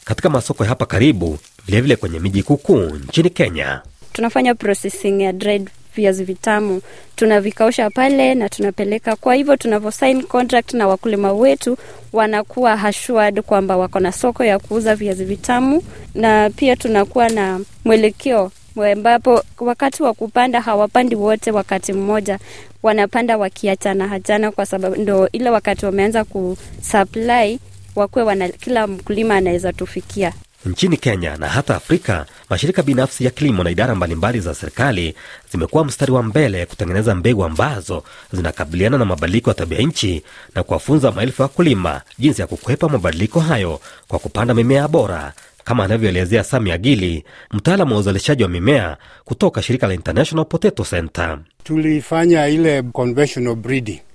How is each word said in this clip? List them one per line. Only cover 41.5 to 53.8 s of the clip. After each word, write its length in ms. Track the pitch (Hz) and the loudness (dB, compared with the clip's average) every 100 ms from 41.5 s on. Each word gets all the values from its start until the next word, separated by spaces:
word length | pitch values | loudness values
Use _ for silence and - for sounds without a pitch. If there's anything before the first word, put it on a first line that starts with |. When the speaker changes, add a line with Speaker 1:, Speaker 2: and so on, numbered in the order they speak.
| - 175 107 85 69 - - | 2 2 2 0 -6 -10 -2
Speaker 1:
jinsi 220 | 135 123 | 0 0
ya 60 | 87 | -4
kukwepa 420 | - - 123 156 | -6 -4 -2 0
mabadiliko 500 | 127 87 80 101 170 | 0 -2 0 0 0
hayo 400 | 160 131 90 76 - - _ | 0 0 -2 -6 -12 -20 _
kwa 120 | - | -6
kupanda 340 | - - 117 | -6 -4 0
mimea 340 | 117 117 139 147 | 2 4 2 2
bora, 460 | 160 104 85 71 - - _ | 0 0 -4 -10 -16 -20 _
kama 200 | - 120 | -4 -2
anavyoelezea 600 | 95 113 107 90 90 110 | 0 0 0 0 2 0
Sami 280 | 98 131 101 | 0 -2 -2
Agili, 520 | 85 113 120 90 80 - - - | 0 2 2 0 -4 -8 -20 -8
mtaalamu 420 | 104 156 196 160 | -2 0 2 2
wa 60 | 107 | 2
uzalishaji 440 | 98 98 - 139 | 0 0 0 0
wa 60 | 95 | 0
mimea 480 | 87 101 143 87 73 - - - | 0 2 2 0 -8 -16 -20 -10
kutoka 360 | 131 190 - | -2 0 0
shirika 260 | - 127 107 | -2 0 0
la 60 | |
International 520 | 90 82 82 156 160 156 | -2 -2 0 0 0 -2
Potato 380 | 170 214 - | 0 0 0
Center. 560 | 101 90 82 - 85 73 82 _ | -4 -4 -4 -4 -4 -6 -14 _
Speaker 3:
Tulifanya 840 | - 156 156 151 - 165 170 165 147 | -4 -2 0 0 0 2 4 4 4
ile 340 | 151 165 139 | 2 2 2
conventional 720 | 123 123 123 120 143 - 123 113 | -2 -2 -2 2 0 0 -4 -4
breeding, 440 | 110 135 | -2 -4